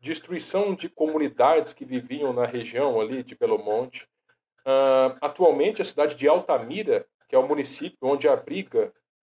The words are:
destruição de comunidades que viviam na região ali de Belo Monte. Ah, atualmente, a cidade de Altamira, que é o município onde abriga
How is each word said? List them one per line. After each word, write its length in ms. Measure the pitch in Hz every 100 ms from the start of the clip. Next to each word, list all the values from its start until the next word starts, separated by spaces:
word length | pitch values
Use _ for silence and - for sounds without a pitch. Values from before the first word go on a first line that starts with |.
destruição 760 | 143 160 - 175 - 190 202 190
de 140 | 170
comunidades 840 | - 156 156 143 - 135 160 151
que 120 | - 127
viviam 480 | 127 123 143 139
na 120 | 120 120
região 540 | 123 110 120 143 113
ali 240 | 110 131
de 120 | 123 -
Belo 220 | 117 107
Monte. 480 | 107 110 127 - - _ _ _ _ _ 135
Ah, 520 | 135 135 131 131 -
atualmente, 600 | 143 - 170 139 185 214
a 40 | -
cidade 300 | - 147 127
de 120 | 143
Altamira, 760 | 175 - 131 117 190 202 110 - _ -
que 80 | 131
é 40 |
o 80 | 135
município 600 | 147 139 - 170 - 131
onde 200 | 139 143
abriga 680 | 131 - 185 196 113 107 _ _ _